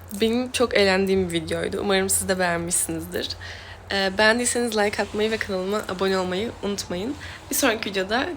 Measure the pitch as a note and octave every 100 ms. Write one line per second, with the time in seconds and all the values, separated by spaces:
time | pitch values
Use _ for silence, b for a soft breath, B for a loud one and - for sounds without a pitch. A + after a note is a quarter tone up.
0 | - G3+ A3 A#3+ B3+ - A#3 - G3 F#3+
1 | F#3+ F#3+ F3+ E3 D#3+ E3 F3 F#3+ G3+ F#3+
2 | G3 - F#3+ F#3 F3+ E3+ E3+ - - E3
3 | F3 F3 - - B B B B - G3
4 | F#3+ F#3+ G#3+ A#3 A#3+ B3 A#3+ G#3+ G#3 G#3+
5 | G3+ G#3 A3 A3 - F#3 F#3 G#3 G#3 F#3
6 | G3 F#3+ F3+ F3+ A3+ - G#3 G3 - F3+
7 | A3 D4 B B - - C4+ A3 A3 F#3+
8 | F#3+ A#3 D#4+